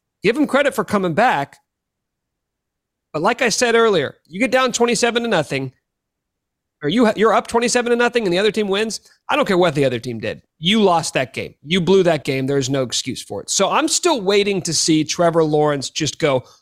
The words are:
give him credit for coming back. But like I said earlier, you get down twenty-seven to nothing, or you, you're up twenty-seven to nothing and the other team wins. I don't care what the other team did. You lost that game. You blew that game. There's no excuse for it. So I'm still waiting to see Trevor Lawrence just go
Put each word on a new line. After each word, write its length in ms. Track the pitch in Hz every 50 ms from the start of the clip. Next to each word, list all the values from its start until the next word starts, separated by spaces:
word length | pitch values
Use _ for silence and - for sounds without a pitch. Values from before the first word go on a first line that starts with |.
| _ _ _ _ -
give 120 | 202 247
him 120 | 311 277 -
credit 260 | - 277 285 262 -
for 80 | 220
coming 320 | - - 214 202 180 175 151
back. 440 | 180 233 254 190 143 139 - _ - _ _ _ _ _ _ _ _ _ _ _ _ _ _ _ _ _ _ _ _ _ _ _ _ _ _ _ _ _ _
But 100 | - 151
like 200 | 170 220 247 -
I 60 | 262 220
said 280 | - - 247 233 226
earlier, 400 | 233 226 226 196 160 135 107 - _ _
you 140 | _ 156 190
get 100 | - 202
down 220 | 247 262 262 254
twenty-seven 500 | - - 240 240 240 - 240 233 220 240
to 60 | 233 233
nothing, 440 | 202 165 143 - 143 135 135 127 - _ _ _ _ _ _ _ _ _ _ _ _ _ _ _ _ _ _ _ _ _
or 60 | 147 147
you, 240 | 185 247 240 214 208
you're 180 | 180 214 226
up 140 | 196 233 226
twenty-seven 440 | - - 233 240 233 - 247 226 240
to 60 | 240
nothing 280 | 233 240 240 240 240 214
and 80 | 180
the 60 | 170 185
other 120 | 214 208
team 160 | - 220 208
wins. 340 | 190 196 202 220 226 - - _ _ _ _ _ -
I 80 | 254
don't 100 | 294 240
care 120 | - 190 175
what 180 | 185 170 139
the 80 | 151 139
other 160 | 131 120 113
team 180 | - 127 117 110
did. 240 | 110 104 78 - _ _ _ -
You 240 | 151 180 220 226
lost 320 | 208 190 170 165 165 - -
that 180 | 151 127 -
game. 220 | - 117 92 - - _
You 180 | - 143 175 190
blew 220 | 160 170 196 190
that 220 | 175 170 160 139 -
game. 240 | 147 135 135 135 131
There's 200 | 139 139 131 127
no 140 | 139 135
excuse 400 | 131 113 - - - 131 107 -
for 180 | - - 104 98
it. 100 | - -
So 200 | - - 196 160
I'm 160 | 185 247 302
still 340 | 302 - - - 349 302 233
waiting 400 | 185 196 208 202 202 208 196 180
to 120 | - 170 147
see 300 | - - - 156 156 147
Trevor 400 | - - 175 175 170 165 165 160
Lawrence 460 | 151 151 151 151 147 147 139 127 -
just 280 | - - 156 135 - -
go 260 | 160 147 135 123 - - - _